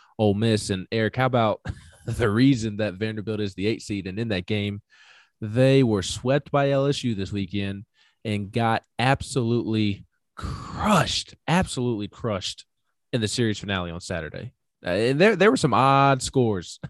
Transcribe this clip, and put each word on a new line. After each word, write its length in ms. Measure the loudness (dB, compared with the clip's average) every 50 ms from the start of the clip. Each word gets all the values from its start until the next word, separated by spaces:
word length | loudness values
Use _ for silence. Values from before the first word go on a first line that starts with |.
| _ _ _ 2
Ole 160 | 2 2 2
Miss. 360 | 2 2 2 2 0 0 -2
And 160 | -4 -4 -4 -4
Eric, 260 | -2 -2 0 0 0 0
how 80 | 0 2
about 340 | 2 2 2 2 0 -2 -6 -10 -10 -10 -16
<laughs> 200 | -20 -20 _ -10 -8
the 220 | -2 0 0 2
reason 460 | 4 4 6 6 4 4 0 -4 -4 -4
that 180 | -4 -4 -4
Vanderbilt 440 | -4 -6 -6 -6 -6 -8 -6 -6 -4
is 120 | -6 -6 -4
the 140 | -4 -2 -2
eight 160 | -2 -4 -6
seed? 240 | -6 -6 -6 -6 -6
And 100 | -6 -6
in 120 | -4 -2
that 160 | -2 -4 -2 -2
game, 340 | -2 -2 -2 -4 -6 -8 -12 _ _ _ _ -20 -20 -20 _ _ _ _
they 420 | -10 -4 0 2 4 6 6 6 6
were 180 | 4 2 2
swept 480 | 0 -2 -6 -4 -2 0 0 0 0 0
by 200 | 0 0 2 2
L 160 | 2 2 0 0
S 160 | -2 -2 -2
U 100 | -4 -2
this 180 | -2 -4 -4
weekend 540 | -4 -6 -6 -4 -4 -4 -4 -4 -6 -10 -14 -18 _ _ _ _ _ _ -6
and 280 | -4 -4 -4 -6 -4
got 320 | -2 0 2 2 2 0 -2 _ _ -2
absolutely 1080 | 2 2 2 0 -2 -4 -4 -2 0 0 0 0 0 0 0 0 0 0 -2 -4 -10 _ _ _ _ _ _
crushed, 1000 | -10 -10 -8 -8 -10 -12 -12 -8 -4 0 2 2 2 2 0 -2 -6 -6 -8 -14 _ _ 0
absolutely 600 | 0 2 0 0 -2 -2 -2 -2 -2 -2 -4 -8
crushed 580 | -8 -6 -4 -4 -4 -2 -4 -6 -10 -12 -16 _ _ _ _ _ _ _ _ _
in 100 | -2 -2
the 60 | -2 -2
series 320 | 0 0 0 0 0 -2
finale 320 | -4 -4 -4 -4 -4 -6
on 80 | -8 -10
Saturday. 520 | -8 -8 -6 -6 -6 -8 -10 -12 -12 -14 -16 _ _ _ _ _ -4
Uh, 40 | -2
and 280 | 0 0 2 2 4 4
there, 160 | 4 4 4
there 160 | 4 4 4
were 60 | 4 4
some 160 | 2 2 4
odd 480 | 4 6 6 6 6 6 4 4 2
scores 580 | -2 -2 0 0 2 2 0 -2 -6 -10 -14 -16 -16